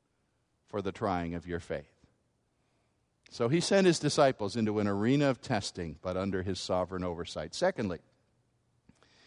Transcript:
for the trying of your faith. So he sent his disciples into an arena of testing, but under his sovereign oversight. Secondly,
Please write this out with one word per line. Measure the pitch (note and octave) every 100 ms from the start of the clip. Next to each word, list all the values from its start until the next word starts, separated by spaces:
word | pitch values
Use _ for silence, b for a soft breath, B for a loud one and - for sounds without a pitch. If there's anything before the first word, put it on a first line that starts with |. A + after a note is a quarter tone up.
| _ _ _ _ _ _ _
for | G#2
the | F#2+
trying | F2+ G#2+ F2+ E2+
of | E2+ F2
your | E2+
faith. | - D2+ D2 _ _ _ _ _ _ _ _ _ _ _ _ _ _
So | - A#2+
he | E3+
sent | - G3+ F#3
his | D#3
disciples | D3 - C#3 - G2+ A#2
into | A2 G#2+
an | G#2
arena | G2 A2 C#3+ C#3+
of | B2
testing, | - A2 - - E2 D2+
but | F#2 F2+
under | G2 F#2+
his | F#2 F#2
sovereign | - F#2 F2 F#2
oversight. | F2+ E2 E2+ - D#2+
Secondly, | - F#3 F#3 G#2 E2 _ _ _ _ _ _ _ _ _ b b b